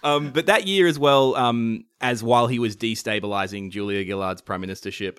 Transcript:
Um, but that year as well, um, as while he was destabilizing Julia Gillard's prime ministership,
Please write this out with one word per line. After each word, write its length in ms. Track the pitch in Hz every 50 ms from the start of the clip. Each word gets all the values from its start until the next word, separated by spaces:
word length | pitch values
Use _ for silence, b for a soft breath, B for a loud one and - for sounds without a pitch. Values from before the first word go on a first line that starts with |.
Um, 280 | - 147 147 147 147 143
but 160 | 127 156 156
that 200 | - 208 220 202
year 200 | 190 196 190 180
as 120 | 175 151 147
well, 360 | 143 143 139 139 135 131 -
um, 480 | - 123 120 117 117 117 113 113 113 - _ _ _
as 220 | - 127 123 113
while 240 | 113 117 120 120 120
he 120 | 117 127 117
was 180 | 120 113 104
destabilizing 920 | - 113 113 110 110 - 113 107 107 98 104 101 98 98 95 101 101 98 95
Julia 340 | 95 104 101 101 101 101 98
Gillard's 360 | 90 101 98 95 92 90 -
prime 220 | _ - 98 92
ministership, 560 | 92 92 95 - - 98 92 - 101 95 -